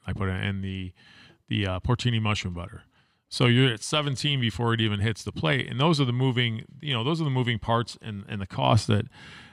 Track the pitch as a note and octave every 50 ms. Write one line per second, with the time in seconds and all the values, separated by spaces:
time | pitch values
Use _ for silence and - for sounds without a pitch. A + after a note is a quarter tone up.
0 | _ - F#2+ G2 G2 F#2+ F#2 F#2 G#2 G2+ G2 G2 F#2+ G2 F#2+ F#2+ F#2 F#2 - _
1 | _ - - - - - - _ _ - A2+ G#2+ G2+ F#2+ F#2 F#2 - - B2 -
2 | - C3 A#2+ A2+ G#2+ G#2 G#2+ - - F#2 F2 E2+ E2+ - - - - _ _ _
3 | _ _ _ _ _ _ - - C3+ A#2+ A#2+ B2 C3 C3 A2+ G#2+ - - - D3+
4 | D3 C#3+ C3+ - - D3 C#3+ C3+ A#2+ A2+ - - A#2+ A#2 A2+ A2+ A2+ G#2+ G#2 G2+
5 | G2+ A2+ G#2+ - - G#2 - - - D#3 D3 C3 - - - A#2+ C#3 E3+ E3+ C#3
6 | C#3+ A#2+ A#2+ B2 C3+ C3+ B2 B2 B2 A#2 A2 A2 - - - - - D3 C3+ A2+
7 | A2+ C#3 E3+ D#3+ E3 D3 C3 B2+ B2 A#2 A#2+ G#2 - - A#2 A#2 A#2 - - -
8 | - A2 G#2 G2 G2 - - G2+ G2 - - - C3+ B2+ B2 G#2+ - - G#2+ G2+
9 | - - - - - - - - - -